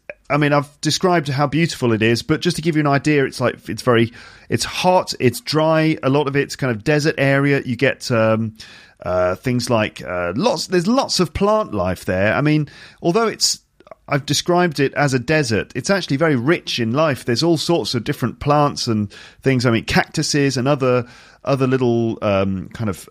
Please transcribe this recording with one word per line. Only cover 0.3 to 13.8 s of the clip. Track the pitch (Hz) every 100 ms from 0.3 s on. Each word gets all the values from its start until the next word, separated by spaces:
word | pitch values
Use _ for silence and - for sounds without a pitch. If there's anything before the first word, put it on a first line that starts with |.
| 143
mean, | 147
I've | 143 139 -
described | 156 - 185 175 147
how | 135 147
beautiful | 143 165 - 123
it | 110
is, | 110 117
but | - 156
just | 175 165
to |
give | 160 156
you |
an | 147
idea, | 139 151 147 135
it's | -
like, | 123 - -
it's | 107
very, | - 113 113 - - - -
it's | 120 -
hot, | - 185 180 - -
it's | 123 -
dry, | - 151 156 160 156 156
a | 131
lot | 139 143
of | 139
it's | 135 -
kind | 135 110
of |
desert | 123 147 147 -
area. | 135 139 143 139
You | 131 117
get, | 131 - -
um, | 117 110 110 110 107 - - - - -
uh, | 90 90 92
things | 131 123 120
like, | 117 107 -
uh, | - 90 87 98
lots, | 226 - -
there's | 180 170
lots | 254 247 -
of | 175
plant | - 202 214 214 101
life | 90 87 -
there. | 92 104
I | 92
mean, | 147 151 143 - - -
although | 170 196 220
it's, | - - - _ _